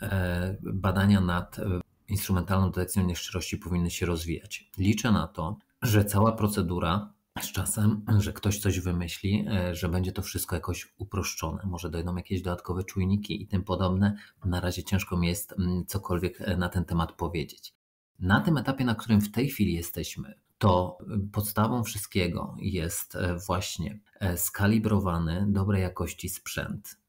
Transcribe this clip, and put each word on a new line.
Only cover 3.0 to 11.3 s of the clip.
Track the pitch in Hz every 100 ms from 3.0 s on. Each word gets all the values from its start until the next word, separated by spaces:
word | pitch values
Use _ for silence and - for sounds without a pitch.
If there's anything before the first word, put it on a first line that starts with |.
| 92
nieszczerości | 85 - 90 - -
powinny | - 90 85
się | - 87
rozwijać. | 85 82 80 - - - -
Liczę | 95 110 123
na | 95 82
to, | - 80 - _ _
że | 120 107
cała | 98 101 113
procedura | 110 104 104 85 87 85 95 104 - _ -
z | -
czasem, | - 87 - 107 104 - 104
że | -
ktoś | - 101 98
coś | 98 90
wymyśli, | 90 87 87 - 98 104 104
e, | 101 90
że | 85 90
będzie | 90 92
to | -
wszystko | - 87 - 85
jakoś | - 82 - -
uproszczone, | 101 95 87